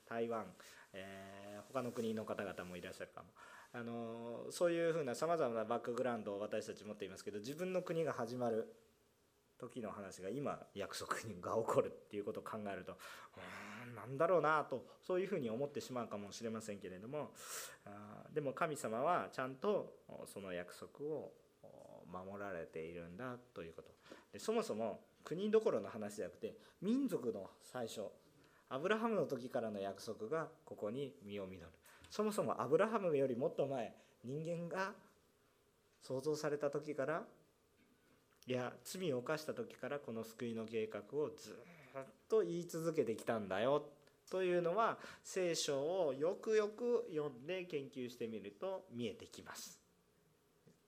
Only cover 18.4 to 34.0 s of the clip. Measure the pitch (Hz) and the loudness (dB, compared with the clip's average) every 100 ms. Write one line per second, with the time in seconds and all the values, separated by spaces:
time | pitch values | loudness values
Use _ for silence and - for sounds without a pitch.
18.4 | 143 - 170 143 113 110 151 170 95 - | 0 2 0 2 0 2 6 4 4 -2
19.4 | 131 135 202 190 107 - - - - 104 | -4 0 2 2 2 -10 -14 -12 -10 -8
20.4 | 98 87 87 - 92 - 143 147 - - | -4 -2 -4 -10 -14 -6 -4 -4 -4 -12
21.4 | - _ - - - 52 50 90 95 101 | -20 _ -20 -18 -16 -16 -10 -8 -6 -4
22.4 | 101 87 80 80 80 85 85 90 127 123 | -2 -2 -4 -6 -6 -6 -8 -6 -6 -6
23.4 | - - 82 - - - - - - 101 | -10 -10 -10 -10 -16 -20 -18 -18 -14 -4
24.4 | - 226 - 110 113 87 - - - 160 | 0 2 2 0 0 -2 -10 -18 -6 -2
25.4 | 214 220 220 131 98 110 104 104 90 - | 6 6 8 2 0 -4 -6 -4 -6 -4
26.4 | 104 - - - 185 254 269 175 123 101 | -8 -8 -18 -2 2 4 4 2 2 0
27.4 | 92 - - 127 113 113 95 - - - | -6 -12 -10 -4 -4 -4 -6 -8 -20 -20
28.4 | - - - 131 175 220 233 208 131 127 | -20 -20 -6 -2 2 2 4 2 2 0
29.4 | 123 127 110 104 98 95 - 107 110 160 | 0 0 0 0 -2 -2 -6 -6 -2 -2
30.4 | 151 - - 104 104 127 139 - 101 101 | -2 -8 -14 -4 -2 -2 -4 -6 -8 -6
31.4 | 95 90 82 - - - - - 214 208 | -6 -8 -14 -18 -20 -20 -8 0 2 4
32.4 | 135 - 123 160 220 220 175 143 135 120 | 2 2 6 6 6 4 4 6 6 4
33.4 | 160 - 139 135 104 - | 2 2 2 2 -2 -6